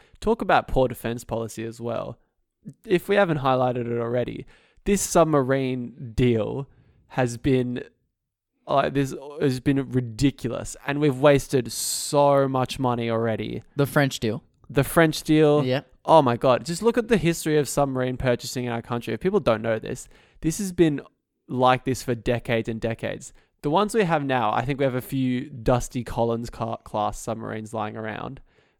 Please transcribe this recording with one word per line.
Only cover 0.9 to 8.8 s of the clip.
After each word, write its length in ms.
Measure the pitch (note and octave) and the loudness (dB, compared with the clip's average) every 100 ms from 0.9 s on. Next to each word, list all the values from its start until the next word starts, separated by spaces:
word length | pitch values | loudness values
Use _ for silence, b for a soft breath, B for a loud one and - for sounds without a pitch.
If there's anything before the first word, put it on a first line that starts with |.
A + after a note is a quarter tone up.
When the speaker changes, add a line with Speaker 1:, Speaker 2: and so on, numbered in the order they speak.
| - A#2 A#2+ | 0 -6 -6
Speaker 1:
policy 400 | - A2+ A2+ - | -6 -6 -6 -8
as 160 | A2+ A2+ | -10 -8
well. 380 | A#2 A2+ - - _ _ _ _ - - A3+ | -6 -6 -8 -12 _ _ _ _ -20 -20 -2
If 220 | F3+ - | -2 2
we 80 | G3+ | 2
haven't 220 | F#3 C#3+ | 2 2
highlighted 480 | C3+ C3 B2+ B2 A#2 | 2 2 2 0 -4
it 100 | A#2 | -4
already, 440 | A#2 B2 A2+ A2+ - b b b | -2 -2 -4 -8 -14 b b b
this 180 | - G3+ | 0 0
submarine 1120 | - F3 D#3+ D3 B2+ C3+ C3 B2+ A#2+ - B2 | 2 4 6 4 2 0 0 -4 -6 -10 -8
deal 540 | G#2+ B2 A2+ A2 B2 C#3 b b b b | 2 2 2 0 -6 -10 b b b b
has 280 | - B2 A#2 | -2 -2 -2
been, 460 | D3 B2+ B2 B2 - _ _ _ _ _ _ _ - | 2 2 0 -6 -10 _ _ _ _ _ _ _ -2
uh, 220 | C#3 | 0